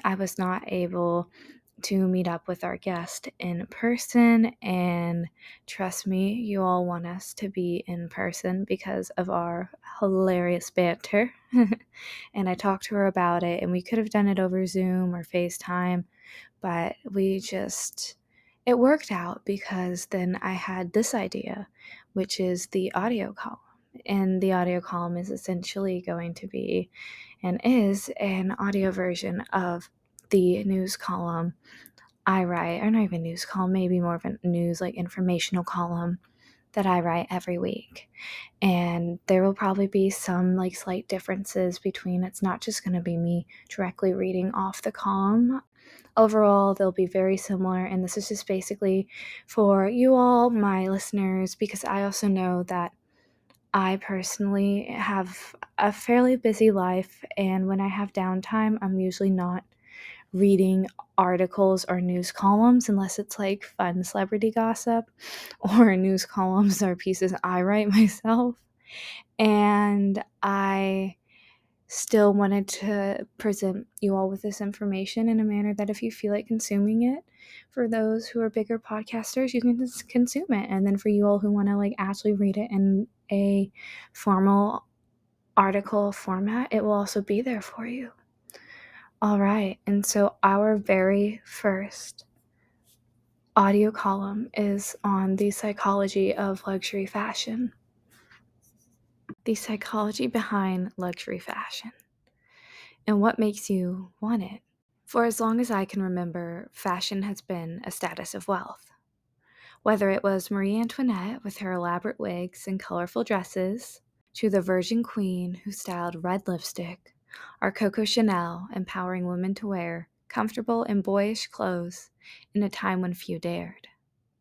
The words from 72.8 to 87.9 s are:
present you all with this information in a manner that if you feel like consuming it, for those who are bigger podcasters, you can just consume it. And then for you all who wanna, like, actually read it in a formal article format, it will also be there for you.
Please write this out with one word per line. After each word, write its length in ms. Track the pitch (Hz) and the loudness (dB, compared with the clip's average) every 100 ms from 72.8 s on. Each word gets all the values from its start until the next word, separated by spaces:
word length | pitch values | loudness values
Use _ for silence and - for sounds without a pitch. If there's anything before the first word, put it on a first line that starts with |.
| 202 202 196 - - - | -4 -2 -2 -4 -8 -4
present 480 | 214 202 190 196 - - | -4 -2 -2 -4 -10 -4
you 140 | 202 | 0
all 160 | 196 190 | 0 0
with 120 | 196 | -2
this 180 | 208 196 | -6 -6
information 680 | 202 202 202 190 196 226 226 | -6 -4 -4 -4 -4 -2 2
in 120 | 220 | 2
a 40 | |
manner 300 | 214 208 208 | 2 0 0
that 160 | 208 208 | -2 -4
if 120 | 208 | -4
you 100 | 226 | -6
feel 200 | - 208 | -4 -2
like 140 | 208 208 | -2 -2
consuming 560 | 220 - 202 208 226 | -4 0 0 2 4
it, 220 | 240 294 - _ - - - | 2 0 -8 _ -20 -20 -10
for 180 | 262 233 | -4 0
those 400 | 226 220 226 220 | 0 0 0 -2
who 120 | 233 | -2
are 100 | 226 | -2
bigger 280 | 220 214 226 | 0 -2 -4
podcasters, 720 | - 214 220 226 220 262 262 | -4 -8 -6 -8 -4 -2 0
you 80 | 247 | 2
can 180 | 240 240 | 2 2
just 300 | 254 - - | -2 -6 -2
consume 380 | 240 247 277 370 | 2 2 0 0
it. 180 | 208 202 | -2 0
And 160 | 190 202 | 0 2
then 100 | 202 | 2
for 120 | 214 | 2
you 180 | 202 202 | 4 6
all 140 | 202 | 4
who 100 | 208 | 2
wanna, 260 | 202 202 202 | 2 2 2
like, 180 | 202 233 | 0 -2
actually 360 | 190 196 208 | -4 -2 0
read 220 | 202 202 202 | 2 2 0
it 140 | 214 | 0
in 380 | 196 196 196 233 _ - | 2 4 4 0 _ -2
a 380 | 202 202 196 196 - - - - | 0 2 2 0 -6 -20 -20 -20
formal 720 | - 208 190 196 202 202 - - _ _ _ _ _ _ - | -4 2 4 6 6 4 -2 -10 _ _ _ _ _ _ 4
article 560 | 196 202 202 208 202 | 6 2 0 0 0
format, 560 | 202 - 185 202 233 262 | -2 -4 -2 0 -2 -2
it 140 | 220 | 0
will 80 | 208 | 2
also 280 | 208 202 208 | 2 0 -2
be 220 | 196 208 | 0 -2
there 180 | 254 220 | -2 -4
for 260 | - - | -8 -10
you. 260 | 233 | -10